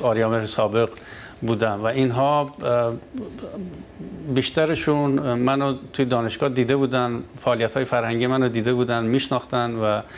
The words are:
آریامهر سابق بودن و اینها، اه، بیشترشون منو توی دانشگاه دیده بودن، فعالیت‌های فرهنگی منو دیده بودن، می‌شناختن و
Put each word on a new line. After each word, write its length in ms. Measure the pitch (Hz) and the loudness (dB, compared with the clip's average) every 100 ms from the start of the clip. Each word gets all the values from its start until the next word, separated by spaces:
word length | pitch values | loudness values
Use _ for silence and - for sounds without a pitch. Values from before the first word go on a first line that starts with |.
آریامهر 440 | 123 110 110 113 107 | 0 4 4 2 0
سابق 420 | - 107 110 117 - - - - - | 0 2 4 2 -2 -16 -16 -18 -6
بودن 320 | 113 113 110 | -2 0 0
و 120 | 101 110 | 0 0
اینها، 640 | 131 131 120 139 147 143 - | 2 2 2 2 2 0 -4
اه، 280 | - 120 117 117 - - 208 - 233 214 180 151 - - - 170 160 | 0 2 0 -2 -10 -12 -12 -12 -12 -10 -10 -12 -16 -14 -14 -10 -4
بیشترشون 760 | 131 127 - 156 160 - 147 143 135 131 | 0 0 2 2 2 0 2 2 0 0
منو 400 | 120 127 139 139 127 - | 0 2 2 0 -2 -6
توی 120 | - | -2
دانشگاه 440 | 127 123 113 - 143 | 0 2 0 0 -2
دیده 280 | 127 120 139 | 2 2 2
بودن، 460 | 135 127 123 117 - - | 2 2 0 -2 -8 -6
فعالیت‌های 440 | - 120 113 135 | 0 2 2 0
فرهنگی 420 | 127 123 113 117 127 | 0 0 0 0 2
منو 220 | 131 127 | 2 2
دیده 260 | 113 110 | 2 0
بودن، 300 | 123 123 117 | 2 2 0
می‌شناختن 680 | 113 131 135 127 - 127 120 | 2 0 0 -2 -2 -2 -2
و 280 | 113 107 107 - | 0 0 0 -4